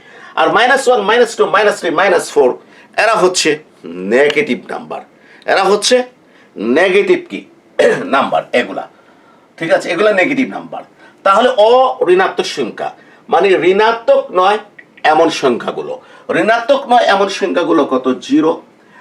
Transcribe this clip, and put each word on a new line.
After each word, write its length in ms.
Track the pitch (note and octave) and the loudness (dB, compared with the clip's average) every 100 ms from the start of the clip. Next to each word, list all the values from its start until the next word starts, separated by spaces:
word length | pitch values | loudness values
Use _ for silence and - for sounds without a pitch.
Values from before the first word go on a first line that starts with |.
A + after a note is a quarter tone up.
| - - - - | -20 -20 -10 -2
আর 180 | E3 | 0
মাইনাস 340 | G3 B3 C4 A#3+ | 2 2 2 2
ওয়ান, 140 | A#3+ | 0
মাইনাস 340 | G3 A#3 A#3 - | 2 2 2 0
টু, 100 | G3+ | 0
মাইনাস 340 | G3 G#3 G3+ | 2 0 0
থ্রি, 100 | F3+ | -4
মাইনাস 420 | D3+ G3 E3+ - | 0 0 0 0
ফোর, 260 | D3 B2+ - - - - - | 2 2 0 -12 -20 -12 -2
এরা 180 | G#3 A3 | 0 2
হচ্ছে 480 | F#3 F3+ D#3+ D3+ - _ - | 0 0 -2 -4 -8 _ -16
নেগেটিভ 760 | E2+ F#2+ A#2+ D3 D3+ C#3+ B2 - | -10 0 2 2 0 -2 -4 -8
নাম্বার। 320 | - - A2 - _ _ - - | -12 -12 -14 -16 _ _ -12 -2
এরা 180 | E3+ | 0
হচ্ছে 400 | F#3+ G#3 - B3 B3+ _ _ _ _ - | 2 0 2 0 0 _ _ _ _ -8
নেগেটিভ 640 | G#2+ C#3 F#3+ F#3+ F#3+ F3 - | 0 2 2 2 2 0 -2
কি? 160 | G3 - _ _ - | -14 -14 _ _ 0
<clears throat> 380 | - - - - | 0 0 -2 -2
নাম্বার 280 | - - - | -2 -4 -2
এগুলা। 340 | B2 G2 F#2 - _ _ _ _ _ _ - | -4 -4 -8 -12 _ _ _ _ _ _ -8
ঠিক 140 | E3 | -2
আছে? 200 | F#3 - | -2 -2
এগুলা 220 | E3+ G#3+ | 0 0
নেগেটিভ 360 | F#3+ F3 C#3 B3+ | 2 0 -2 -4
নাম্বার। 340 | - E2 - - _ - _ | -6 -12 -16 -16 _ -20 _
তাহলে 260 | F#3+ G3+ B3 | 2 2 2
অঋণাত্মক 960 | G3 A3 B3 C4 - E3 F#3 F#3 F#3+ F#3 | 2 4 4 2 0 2 2 0 -4 -8
সংখ্যা 440 | - A2 - - - - - - | -6 -8 -8 -12 -12 -20 -18 -4
মানে 180 | E3+ G3 | 0 2
ঋণাত্মক 760 | E3+ E3 G3 A3+ A3+ - F3+ F3+ | 2 2 2 2 0 2 2 2
নয় 260 | F3+ F#3+ G#3+ - _ - - | 0 0 0 -6 _ -20 -4
এমন 260 | C#3+ D#3 E3 | 0 2 2
সংখ্যাগুলো। 720 | - C3+ A2+ G2 - C#2+ C#2+ - - - | 0 -2 -2 -6 -10 -10 -12 -16 -18 -6
ঋণাত্মক 600 | C#3 G3 A#3 A#3 C4+ B3+ | -2 0 0 2 0 2
নয় 160 | B3 A#3 | 2 2
এমন 240 | G3+ G3+ | 0 0
সংখ্যাগুলো 560 | - F#3+ F3 E3 D#3+ C3+ | -2 -4 -2 0 0 0
কত? 220 | C3 C3 B2+ | -2 -2 -4
জিরো, 400 | - C#3+ D3+ E3 - _ _ - | 0 0 2 -2 -8 _ _ -20